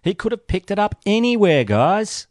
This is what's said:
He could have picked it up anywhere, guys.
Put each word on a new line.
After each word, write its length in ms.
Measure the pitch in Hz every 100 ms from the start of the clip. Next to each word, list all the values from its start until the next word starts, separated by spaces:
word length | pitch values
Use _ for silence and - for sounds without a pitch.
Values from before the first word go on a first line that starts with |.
He 120 | 139
could 200 | - 220
have 140 | 233 -
picked 220 | 185 -
it 80 | 202
up 180 | 208 - -
anywhere, 580 | 220 240 240 190 151
guys. 640 | 104 104 143 202 220 - -